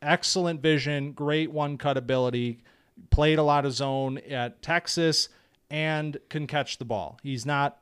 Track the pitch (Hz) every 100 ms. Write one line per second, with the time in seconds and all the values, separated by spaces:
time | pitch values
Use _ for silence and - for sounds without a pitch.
0 | 147 170 - 190 175 156 156 151 135 147
1 | 139 139 147 156 160 151 147 139 147 135
2 | 123 131 127 123 120 117 - _ _ -
3 | - - 151 156 147 147 139 120 139 135
4 | 135 135 - 135 120 - - 170 - -
5 | 165 151 - _ _ _ _ 151 156 156
6 | 151 147 - 151 147 147 135 - 117 107
7 | 80 - 139 127 127 143 143 -